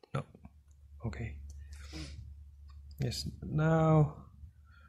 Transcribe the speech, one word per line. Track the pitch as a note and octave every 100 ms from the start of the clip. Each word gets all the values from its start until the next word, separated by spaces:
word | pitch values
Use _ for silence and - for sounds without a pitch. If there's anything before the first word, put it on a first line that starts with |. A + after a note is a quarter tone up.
| -
no, | - - - - - _ - - - A2
okay. | - A2 - - - - - - D#3 D3 - - - - - - - - -
Yes, | B2+ - - -
now, | - D3+ D#3+ D#3+ D#3+ D#3 D3 - - - - - - -